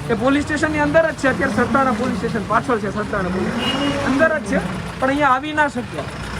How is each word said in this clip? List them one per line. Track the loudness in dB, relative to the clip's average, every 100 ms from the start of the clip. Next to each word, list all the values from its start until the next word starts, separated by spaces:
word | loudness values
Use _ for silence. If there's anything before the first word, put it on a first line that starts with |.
| -2
એ |
પોલીસ | 0 2 2
સ્ટેશનની | 0 0 0 0
અંદર | 2 4 2
જ |
છે. | 2 0
અત્યારે | 0 0
સરદાણા | 2 2 2 2
પોલીસ | 0 -2 -2
સ્ટેશન | -2 -4 0
પાછળ | 0 0 0
છે, | -2
સરદાણા | -4 -4 -2 -2
પોલીસ | -2 -2 -2 -2 0 0 0 0
અંદર | 4 4 4
જ |
છે, | 0 -2 -2 -6 -8 -2
પણ | 0
અહીંયા | 2 2
આવી | 2 0
ના | 0 0
શક્યો | -2 -6 -8 -8 -8 -8